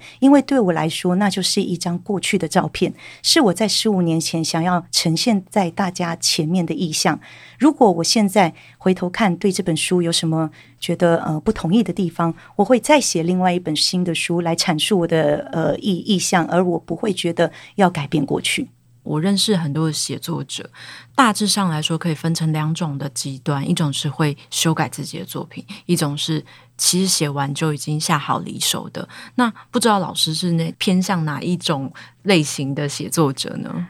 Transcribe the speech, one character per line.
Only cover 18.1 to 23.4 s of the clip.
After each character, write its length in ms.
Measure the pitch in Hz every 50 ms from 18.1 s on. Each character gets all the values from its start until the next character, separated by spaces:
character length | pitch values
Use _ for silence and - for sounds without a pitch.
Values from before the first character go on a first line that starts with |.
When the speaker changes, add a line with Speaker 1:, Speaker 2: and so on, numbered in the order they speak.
| - 151 135
Speaker 1:
过 140 | - 147 -
去。 300 | - - - - - - - _ _ _ _ _ -
Speaker 2:
我 160 | - 147 151
认 160 | 165 196 202
识 200 | 190 - 220 208
很 180 | 170 170 143 139
多 140 | 156 160
的 60 | 156 147
写 260 | - - - 131 -
作 240 | - 170 180 139 139
者， 260 | - - - - - - - - - - - - - _
大 180 | - 262 226 208
致 140 | - 214
上 220 | 196 - 208 196 175
来 120 | 156 151
说 160 | 151 - 165
可 120 | 156 - 170
以 40 | 151
分 220 | - - 165 165
成 160 | - 160 156
两 200 | 156 156 156 156 160
种 240 | - 180 151 139
的 120 | 139 - 139
极 300 | - - - 143 135
端， 280 | 131